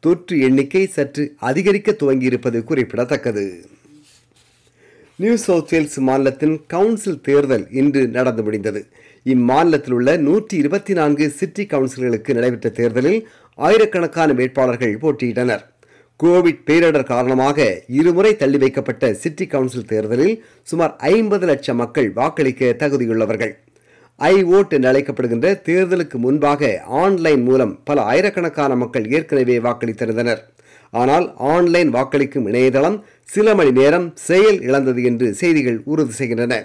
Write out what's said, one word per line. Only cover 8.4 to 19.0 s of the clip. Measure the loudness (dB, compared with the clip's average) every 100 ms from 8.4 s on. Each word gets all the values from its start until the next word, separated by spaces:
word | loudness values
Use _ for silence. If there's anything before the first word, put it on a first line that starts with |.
முடிந்தது. | -4 -4 -4 -8 -12 _ -20 _ -2
இம்மாநிலத்தில் | 0 2 2 2 0 0 0
உள்ள | 2 2
நூற்றி | 2 0 -2 -2
இருபத்தி | -2 -2 -2
நான்கு | -2 0 0 -2
சிட்டி | -2 -8 -6 -6
கவுன்சில்களுக்கு | -2 -4 -4 -4 -4 -2 -2
நடைபெற்ற | 0 -2 -6
தேர்தலில் | -2 -2 0 0 -2 -4 _ _ -6
ஆயிரக்கணக்கான | 2 4 2 0 -4 0 0
வேட்பாளர்கள் | 2 0 0 -2 0 -2 -2
போட்டியிட்டனர். | -2 -2 -4 -2 -2 -2 -6 _ _ _ _ _
கோவிட் | 2 4 4 0 0
பேரிடர் | 2 4 2 0
காரணமாக | -2 0 2 2 2 0 -2 -4
இருமுறை | 0 2 4 2 2
தள்ளி | 0 2
வைக்கப்பட்ட | 2 0 -6 -2